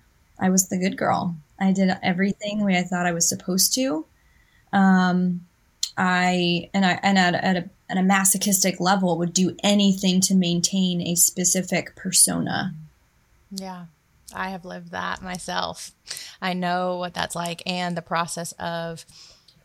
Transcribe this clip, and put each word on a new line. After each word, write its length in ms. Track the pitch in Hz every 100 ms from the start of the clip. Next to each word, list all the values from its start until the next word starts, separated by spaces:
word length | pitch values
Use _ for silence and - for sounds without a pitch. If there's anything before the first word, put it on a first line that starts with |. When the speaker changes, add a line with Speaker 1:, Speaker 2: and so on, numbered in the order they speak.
| _ _ _ -
Speaker 1:
I 100 | 185
was 180 | 185 185
the 100 | 185
good 180 | 190 -
girl. 380 | - - 180 165 - -
I 120 | 190
did 240 | 190 185 -
everything 560 | - 180 196 - 208 208
the 60 |
way 120 | 202 180
I 40 |
thought 240 | 180 180 180
I 60 |
was 160 | 170 170
supposed 440 | 190 - 185 -
to. 300 | 254 262 311 - _ _ _ _ _ _
Um, 720 | 196 190 185 185 180 180 175 - _ _ _ - -
I, 720 | 185 180 180 180 175 175 -
and 100 | 196
I, 140 | 185 170
and 120 | 196 196
at, 180 | 180 170
at 200 | 185 180
a, 140 | 170 - -
at 80 | 185
a 60 |
masochistic 800 | 185 196 190 190 208 190 185 180
level 360 | 175 196 185 165
would 140 | 175
do 240 | 185 185 -
anything 580 | 202 208 202 190 190 185
to 120 | 185
maintain 640 | 190 175 170 170 190 185 175
a 140 | -
specific 800 | 170 - - 180 190 180 175 -
persona. 800 | - 185 - - - - - - - - _ _ _ _ _ _
Speaker 2:
Yeah. 340 | 196 190 180 170 _ _ _ -
I 140 | 190 190
have 160 | 190
lived 260 | 180 180 175
that 320 | 185 180 -
myself. 720 | 185 180 - 180 175 - - - - - - -
I 120 | 185
know 420 | 180 180 180 180 180
what 180 | 180
that's 220 | 170 170 170
like, 260 | 170 170 -
and 300 | 180 180 175
the 60 |
process 480 | - 165 170 - 170 -
of 480 | 175 170 165 165 - - - - _ _